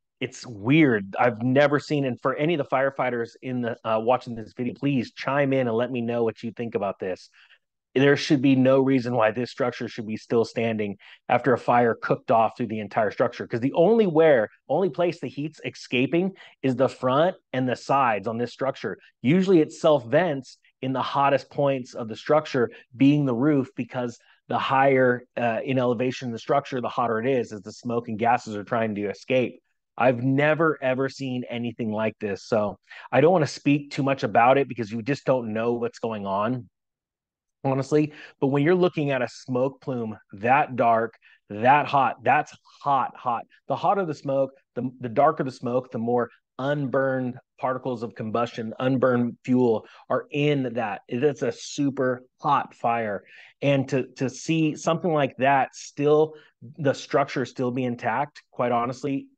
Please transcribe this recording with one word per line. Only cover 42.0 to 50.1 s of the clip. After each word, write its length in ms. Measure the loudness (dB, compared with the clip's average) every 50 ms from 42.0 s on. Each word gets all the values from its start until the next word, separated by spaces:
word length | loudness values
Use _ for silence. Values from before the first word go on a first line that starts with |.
| 2 0 -2 -2 0
that's 320 | 2 2 2 0 -2 -8 -20 _ _ -20 -8 -2
hot, 320 | 0 0 0 0 -2 -6
hot. 280 | -8 -6 -4 -4 -4 -6 _ _ _ _ -6
The 80 | -4
hotter 280 | -2 0 0 0 0 0
the 100 | -4 -6
smoke, 360 | -6 -4 -2 0 0 0 -2 -4 _ _ _ _
the, 160 | -8 -8 -8 -8 -8
the 120 | -10 -4
darker 340 | 0 2 2 4 2 0 -4
the 80 | -6 -8
smoke, 400 | -8 -6 -4 -2 -2 -4 -4 -6
the 60 | -6
more 320 | -4 -2 0 0 -2 -2 -6 _ _ _ _ -6
unburned 800 | -4 -4 -2 -2 -2 -2 0 0 0 0 -2 -2 -4 -6 -8 -10 -16 _ _ -6
particles 440 | -4 -4 -4 -4 -4 -6 -6 -6 -6
of 120 | -8 -10
combustion, 600 | -10 -8 -4 -4 -2 -2 -4 -4 -8 -10 -8 -6 -4
unburned 580 | -2 0 2 2 4 4 4 2 2 0 -4 -6 -2
fuel 420 | 0 2 4 4 4 2 0 -2 -8 -18 -16 -6
are 180 | -4